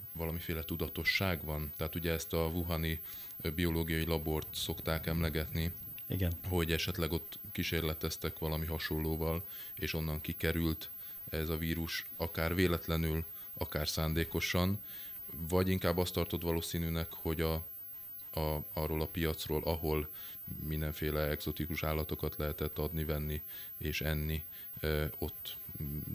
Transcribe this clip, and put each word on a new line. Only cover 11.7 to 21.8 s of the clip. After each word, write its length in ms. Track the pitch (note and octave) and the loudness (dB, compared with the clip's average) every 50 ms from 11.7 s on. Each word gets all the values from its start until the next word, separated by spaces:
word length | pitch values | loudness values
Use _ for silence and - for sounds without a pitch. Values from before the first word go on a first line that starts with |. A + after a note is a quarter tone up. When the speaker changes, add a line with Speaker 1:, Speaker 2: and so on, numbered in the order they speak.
| D#2+ D#2+ E2 E2 - - - - - | 0 0 0 -2 -2 -4 -6 -6 -4
Speaker 1:
akár 380 | - E2+ E2 - - D#2+ E2 F2 | -2 -2 -2 0 2 2 4 4
véletlenül, 680 | F2+ F#2 F2 E2+ D#2+ - - E2 D#2+ E2 D#2+ D#2 D#2+ D#2+ - - - - - - | 6 6 6 4 2 2 2 2 2 4 4 2 0 0 -4 -8 -14 -14 -14 -8
akár 340 | - - - - D#2 D2+ - | -6 -6 -2 -2 -2 0 0
szándékosan, 880 | - - D#2+ D#2+ D#2+ E2 E2 - - E2+ - - - F2+ F2+ F#2 G2+ G#2 - - - - - - - - - - - - E2 D2+ | 0 2 2 2 4 2 2 2 0 0 0 2 4 4 4 4 2 0 -2 -8 -12 -12 -12 -12 -12 -14 -14 -12 -8 -8 -2 2
vagy 200 | F2 F2+ F#2+ F#2+ | 4 4 6 6
inkább 300 | F#2+ F#2 - F2+ E2+ F2 | 4 4 4 4 4 4
azt 140 | F2+ F2 - | 2 2 2
tartod 300 | F2 E2+ - - E2 E2+ | 0 0 2 0 0 2
valószínűnek, 680 | E2+ E2 E2 E2 - - E2+ E2 E2 E2 E2 E2 - - | 2 2 2 0 0 0 0 0 2 2 0 0 -2 -4
hogy 280 | - - E2+ E2 D#2+ | -4 -2 0 2 2
a, 140 | E2 D#2+ D#2+ E2 E2+ - - - - - - - - - - - - - - D#2+ | 2 2 2 0 -2 -4 -10 -14 -14 -14 -14 -14 -14 -14 -14 -14 -14 -6 -2 0
a, 220 | D#2+ D2+ D#2 D2+ D2+ - - | 2 2 2 0 -2 -2 -2
arról 280 | E2 D#2 D#2 D#2+ D#2 D#2 | -2 0 0 2 0 0
a 40 | |
piacról, 560 | D2+ - E2 E2 D#2 D#2 - - - D#2 D#2 D2+ | 0 0 0 0 0 0 0 -2 0 0 0 2
ahol 440 | D2+ E2 E2 - D#2 D2+ D2+ D2+ - - - - - - - - - - - D2 | 2 0 2 2 2 2 2 2 -2 -6 -12 -14 -14 -14 -14 -12 -10 -8 -6 -4
mindenféle 600 | D2+ D#2 D#2 D#2 D2+ D2+ - D#2+ D2+ D2+ D2+ D2+ D2 | -2 0 0 0 0 0 0 2 4 6 6 6 6
egzotikus 540 | D2+ D2+ - - D2+ - D#2 D2+ D#2 D2+ | 4 2 2 0 0 0 0 0 2 2